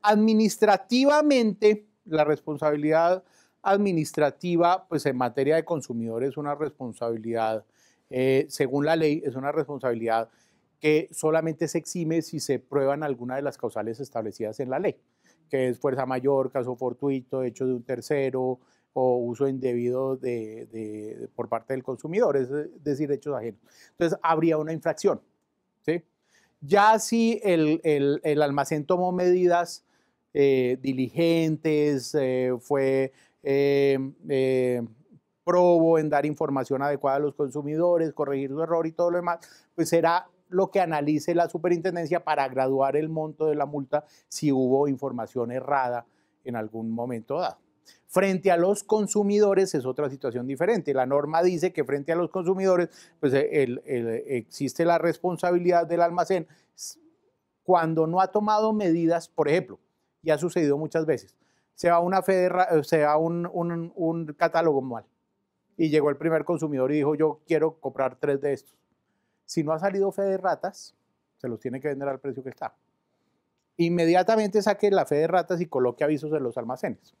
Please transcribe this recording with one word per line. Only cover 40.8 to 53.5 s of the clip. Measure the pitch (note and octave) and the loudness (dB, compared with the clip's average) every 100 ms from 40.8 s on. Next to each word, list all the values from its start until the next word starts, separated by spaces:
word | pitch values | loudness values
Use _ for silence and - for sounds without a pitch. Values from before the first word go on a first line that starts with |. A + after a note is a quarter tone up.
| F3 D3+ C#3+ D3+ D3 E3+ | 0 0 0 -2 0 0
la | E3+ | 0
superintendencia | E3+ F3 E3+ F3+ E3+ D#3+ E3 | -2 -2 0 -2 -4 -4 -4
para | - D3 C3+ | -2 -2 -2
graduar | C3 C3 C3+ C3+ C#3+ | 0 0 2 2 0
el | D#3 | -2
monto | D#3+ D#3 D3 D#3 | -6 -8 -4 -2
de | D3 | -2
la | C#3+ | -4
multa | D3 C3+ D3 - _ _ | -6 -4 -6 -6 _ _
si | - D3+ | -4 0
hubo | C3+ B2+ C3+ D3 | 2 4 4 2
información | C3 C3+ B2 A2 B2+ A#2 | 0 -4 -6 -8 -6 -4
errada | B2+ B2+ C#3+ B2 A#2+ - _ _ _ | -6 -2 0 0 -4 -8 _ _ _
en | C3 A#2+ | -8 -6
algún | G#2+ A2+ A2+ | -6 -8 -6
momento | A2+ B2 A#2+ A2+ D#3 | -6 -6 -8 -6 -6
dado. | F3 - _ _ _ _ _ | -4 -8 _ _ _ _ _
Frente | F3+ G3 F#3 F#3+ | 0 2 2 2
a | E3+ | 4
los | F3+ G3+ | 2 0
consumidores | - G#3+ G3+ G#3+ G3+ G#3 G#3 F#3+ F#3+ | 0 0 0 0 2 4 4 4 2
es | D3 B2+ | -2 -4
otra | B2+ D3 | -4 -4
situación | C3+ C3 A#2+ B2 | -4 -6 -6 -6
diferente. | C3+ F3+ A3+ D3 | -2 0 0 0
La | C3+ B2+ | 0 2
norma | C#3 C#3+ D#3+ | 0 0 2
dice | F3+ F3 F3+ | 2 2 -2
que | E3+ | -2
frente | C3+ C#3+ C#3 | -4 -4 -2
a | E3+ | -2
los | E3+ | -2
consumidores, | F#3+ F3 F#3+ F#3+ F3+ E3+ - - _ | -4 -2 0 2 2 2 -6 -20 _
pues, | D3 | 0
el, | C3+ D3 | 2 2